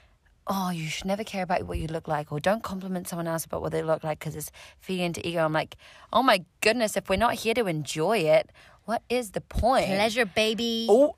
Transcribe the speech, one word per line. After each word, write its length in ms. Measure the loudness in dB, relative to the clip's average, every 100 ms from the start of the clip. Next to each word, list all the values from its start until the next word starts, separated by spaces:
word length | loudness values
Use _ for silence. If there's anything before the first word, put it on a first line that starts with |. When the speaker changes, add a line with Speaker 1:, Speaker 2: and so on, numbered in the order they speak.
| _ _ _ _ -6
Speaker 1:
"Oh, 220 | -4 -2
you 160 | -4 -6
should 180 | -6 -4
never 180 | -4 -4
care 180 | -6
about 200 | -4 -4
what 140 | -4 -6
you 100 | -6
look 200 | -6 -4
like," 240 | -4 -4
or, 80 | -2
"Don't 240 | 0 0
compliment 440 | -2 -8 -6 -6 -6
someone 200 | -6 -4
else 160 | -4 -4
about 160 | -6
what 100 | -4
they 120 | -2
look 200 | 0 -2
like 160 | -2 -6
'cause 160 | -8 -10
it's 160 | -12 -16 -20 -16
feeding 260 | -8 -4 -4
into 200 | -4 -4
ego." 160 | -2 0
I'm 80 |
like, 220 | 0 -4 -8 -20 -20 -4
"Oh 120 | 0
my 200 | 4 2 0 _
goodness, 340 | 0 2 0 -2
if 120 | 0
we're 80 | 2
not 180 | 2 0
here 180 | -2
to 140 | 0 0
enjoy 520 | -2 -4 -2 0 2
it, 300 | 4 4 4 -6 -20 -16 -6
what 180 | -6 -2
is 240 | -4 -4
the 100 | -8
point?" 440 | -6 0 4 4 2
Speaker 2:
Pleasure, 400 | 2 0 0 0
baby. 640 | 2 0 0 -2 0 4
Speaker 1:
Oh, 260 | 6 6